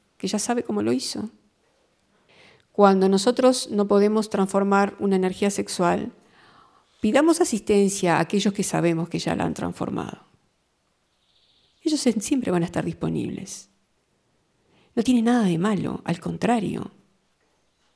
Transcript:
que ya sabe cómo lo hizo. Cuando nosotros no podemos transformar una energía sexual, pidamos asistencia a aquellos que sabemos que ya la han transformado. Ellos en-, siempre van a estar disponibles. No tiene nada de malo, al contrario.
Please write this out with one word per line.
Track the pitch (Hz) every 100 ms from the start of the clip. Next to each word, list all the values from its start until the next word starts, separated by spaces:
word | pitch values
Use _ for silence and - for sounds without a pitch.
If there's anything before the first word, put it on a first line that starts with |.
| _ _
que | 185
ya | 208
sabe | - 247
cómo | - 208
lo | 220
hizo. | 262 - - 220 - _ _ _ _ _ _ _ _ _ _ - _ _
Cuando | - 202 190 190
nosotros | 196 254 247 254 254 -
no | 208 202
podemos | 202 208 214 214
transformar | 196 190 196 196 202 196 -
una | 202 190
energía | 185 190 202
sexual, | 196 202 - 175 175 233 - _ _ - - _ _ _ _
pidamos | 214 262 320 330
asistencia | 349 208 - 202 196 196 180 160
a |
aquellos | 165 202 202
que | 196
sabemos | - 160 170 165 170
que | 165
ya | - -
la |
han | -
transformado. | - 175 - - - - - _ _ _ _ _ _ _ _ _ _ _ _ _ _ _ _
Ellos | 320 302 247
en-, | 214
siempre | - 269 180
van | 180
a | 175
estar | 165 165
disponibles. | 165 160 165 - - - - - _ _ _ _ _ _ _ _ _ _ _ _ 240
No |
tiene | 226 247
nada | 226 247
de | 196 165
malo, | 208 185 151 - -
al | 170
contrario. | 175 165 190 233 180 - - - _ _ _ _ _ _ _ _ _